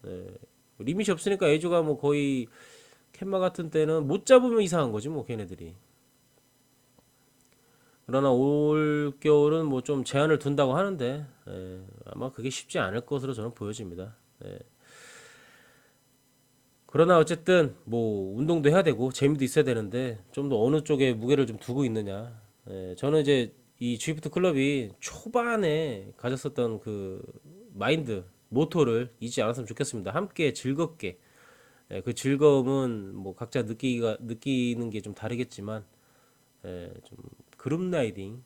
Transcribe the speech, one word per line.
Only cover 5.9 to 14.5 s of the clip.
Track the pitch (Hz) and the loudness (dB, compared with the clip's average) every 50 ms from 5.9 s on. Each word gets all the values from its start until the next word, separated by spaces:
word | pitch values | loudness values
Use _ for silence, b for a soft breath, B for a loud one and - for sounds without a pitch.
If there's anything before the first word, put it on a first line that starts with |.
| _ _ _ _ _ _ _ _ _ _ _ _ _ _ _ _ _ _ _ _ _ _ _ _ _ _ _ _ _ _ _ _ b b b b b b b b b b b | _ _ _ _ _ _ _ _ _ _ _ _ _ _ _ _ _ _ _ _ _ _ _ _ _ _ _ _ _ _ _ _ b b b b b b b b b b b
그러나 | - 120 135 139 139 | -2 0 2 4 4
올 | 127 123 131 139 147 147 151 151 151 156 151 151 147 147 147 147 139 _ | 4 4 4 4 4 4 4 4 4 4 2 2 2 0 0 -2 -6 _
겨울은 | - 151 151 147 147 147 156 165 160 | 4 6 6 8 8 6 4 2 0
뭐 | 151 135 127 | 0 -2 -2
좀 | 123 - 147 135 123 | -2 -2 -2 -2 -2
제한을 | - - 139 147 156 156 | 0 2 2 4 4 4
둔다고 | 143 - 139 143 139 143 131 131 | 2 2 -2 2 2 2 2 2
하는데, | 160 196 202 196 156 123 120 135 147 147 131 - _ _ | 0 0 -2 -2 -4 -4 -4 -4 -6 -10 -12 -16 _ _
예, | - 95 92 92 92 92 92 95 95 - - - | -14 -12 -12 -12 -12 -14 -14 -16 -18 -20 -20 -18
아마 | - - - 117 131 | -16 -10 -8 -8 -8
그게 | 127 - 113 131 | -8 -6 -8 -6
쉽지 | 127 - - _ - | -6 -8 -12 _ -2
않을 | 180 120 92 98 117 | -2 -2 0 -2 -4
것으로 | 117 - 147 135 127 131 131 | -4 -4 -6 -4 -4 -6 -6
저는 | 113 104 117 117 | -6 -8 -10 -8
보여집니다. | - 107 101 107 117 113 92 87 87 92 107 110 _ _ _ _ _ - | -8 -10 -10 -8 -10 -10 -12 -10 -12 -12 -14 -14 _ _ _ _ _ -16
예. | - | -14